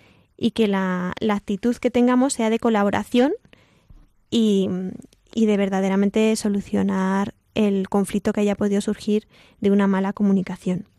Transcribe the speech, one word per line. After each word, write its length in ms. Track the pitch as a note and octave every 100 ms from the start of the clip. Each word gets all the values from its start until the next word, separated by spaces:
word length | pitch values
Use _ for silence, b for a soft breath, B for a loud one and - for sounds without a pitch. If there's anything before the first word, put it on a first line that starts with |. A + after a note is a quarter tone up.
| b b b -
y 140 | A#3
que 160 | - G#3+
la, 460 | G3 F#3+ F3+ F3+ -
la 160 | A3 G3+
actitud 400 | - G3+ A#3+ A#3+
que 160 | B3
tengamos 420 | A#3+ A#3+ B3+ C#4
sea 160 | - A3
de 100 | A3+
colaboración 760 | A#3+ G#3+ G3+ G#3 - A#3+ C#4 G#4 _ b b b b b _ _ _
y, 400 | A#3 A3 G3 F#3 F#3 F#3 - - _ _
y 120 | A#3 G#3+
de 120 | G3+
verdaderamente 800 | G3 F#3+ F#3+ G3 G3+ A3 A3 A3
solucionar 1000 | G#3+ G3+ - G3+ G3 F#3+ F#3+ G3 G#3 - _
el 360 | - G#3 G3 F#3+
conflicto 440 | G3+ G3 G3+ G#3+
que 80 | G#3+
haya 140 | G#3 G3+
podido 260 | G#3 G3+
surgir 460 | A3 G#3 - G#3 - b b b
de 120 | G3+
una 160 | G3+ G3+
mala 260 | F#3+ G3
comunicación. 760 | - G#3 G3 F#3 F#3 F#3 F3+ -